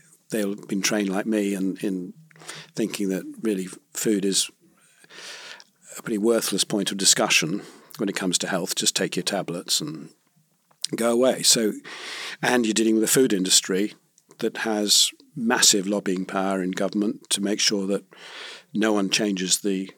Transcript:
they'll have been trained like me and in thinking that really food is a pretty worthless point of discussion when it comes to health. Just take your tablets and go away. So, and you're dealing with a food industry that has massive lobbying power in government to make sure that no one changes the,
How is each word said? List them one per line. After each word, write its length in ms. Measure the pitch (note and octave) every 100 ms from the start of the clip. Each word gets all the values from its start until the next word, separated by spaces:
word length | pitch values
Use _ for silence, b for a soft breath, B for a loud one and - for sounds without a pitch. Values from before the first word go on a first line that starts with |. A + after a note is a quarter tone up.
| _ _ -
they'll 260 | A2 G2+ G2+
have 120 | -
been 140 | G2+
trained 280 | F#2+ G#2+ G2
like 160 | F#2+ A2
me 300 | G#2+ G2+ G2
and 260 | F#2+ F2+
in 300 | G2+ F#2 F#2 - - - B B B -
thinking 340 | G#2 - G2
that 140 | F#2 - -
really 260 | A2 G2 F2+ - _
food 320 | - A#2 G#2 G2
is 240 | F#2 - - _ B B B B B B B B B B _ - -
a 40 |
pretty 160 | - G#2+
worthless 460 | A2 A2+ - G2
point 280 | - G#2 F#2
of 60 | G2
discussion 640 | F#2 - G#2 - D#2 G2+ B B B -
when 120 | G2+
it 60 | F#2
comes 220 | F#2+ F2
to 100 | F#2
health. 280 | F#2+ F#2 -
Just 200 | G#2 -
take 200 | F2+ F2+
your 80 |
tablets 580 | - G2 E2 E2+ - -
and 280 | D2+ D2+ - _ _ _ _ _ _ _ - C3+
go 160 | A#2
away. 320 | A#2 C3 -
So, 300 | - B2 G#2+ F#2+ B B B B B B
and 240 | B2 B2 A2
you're 80 |
dealing 220 | G#2+ A2+ A2
with 80 |
a 40 | A2
food 260 | C#3 C3
industry 600 | G2 F#2 - - F#2+ G#2 - _ _ _ -
that 180 | A2+ -
has 540 | A2+ G#2+ G#2 - - - - -
massive 520 | A2+ B2 - G#2 F#2
lobbying 380 | G#2 G2 F#2 F#2
power 360 | G2 F#2+ F#2+
in 100 | F2+
government 580 | F#2+ F#2+ G#2 G#2 - -
to 120 | -
make 180 | G2 G#2
sure 280 | - G#2 F#2+
that 160 | G2 - B B B B B B
no 180 | G#2 A2
one 160 | G#2 F#2+
changes 500 | - G#2+ F#2 F#2 -
the, 300 | G#2 F#2+ F#2+